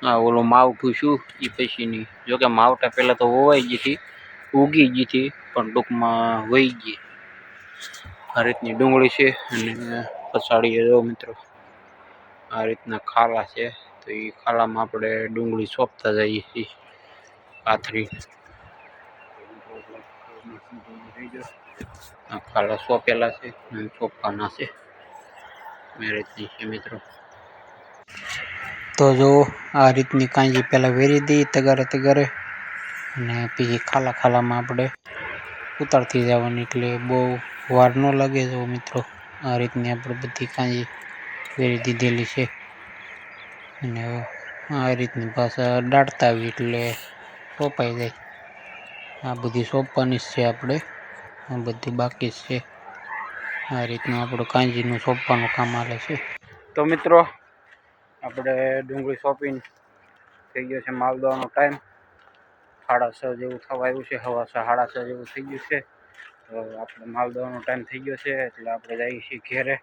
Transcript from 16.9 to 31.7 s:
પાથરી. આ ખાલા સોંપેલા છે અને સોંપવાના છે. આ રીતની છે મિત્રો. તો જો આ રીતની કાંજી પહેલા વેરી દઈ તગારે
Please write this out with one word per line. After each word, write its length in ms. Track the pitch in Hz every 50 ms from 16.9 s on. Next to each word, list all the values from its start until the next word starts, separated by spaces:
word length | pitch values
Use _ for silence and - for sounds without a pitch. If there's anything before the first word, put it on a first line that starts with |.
| - _ _ - - - - - - _ _ _ _ -
પાથરી. 480 | _ 113 110 107 - - - 110 107 107 - - - - - _ _ - - - - - - - - - - - - - - - - - - - - - 110 107 - - 117 110 107 - 117 - - - - - - - 117 113 - 117 117 107 _ - 123 117 101 - 113 113 110 113 107 113 123 120 120 127 123 - - - - - - - - - - - - - - - - -
આ 120 | 107 104
ખાલા 360 | - - - 113 101 101 107 104
સોંપેલા 540 | - - 123 117 - - 117 117 117 117
છે 160 | 113 - - 123 117 - -
અને 260 | - 113 110 107 110
સોંપવાના 640 | _ - - 107 - - - 107 101 101 107 98
છે. 140 | - - 143 - - - - - - - - - - - - - - - - - - - - - - - - -
આ 180 | - - 110 107
રીતની 400 | 107 104 107 - - - 107 98
છે 140 | - - 113
મિત્રો. 320 | 110 110 107 - - 117 107 - - - - - - - - - - - - - - - - - - - - - _ - - - - - - - - - - - - - - - -
તો 140 | - - 143 139 131
જો 160 | 127 135 139 139 139 143 131 - - - -
આ 180 | - 143 135 131
રીતની 360 | 127 135 131 131 - 139 131 127
કાંજી 360 | - - 135 135 131 131 120
પહેલા 280 | - - 131 127 127
વેરી 300 | 123 127 135 143 147 147
દઈ 220 | 143 147 151 147 143
તગારે 400 | 143 - 143 131 135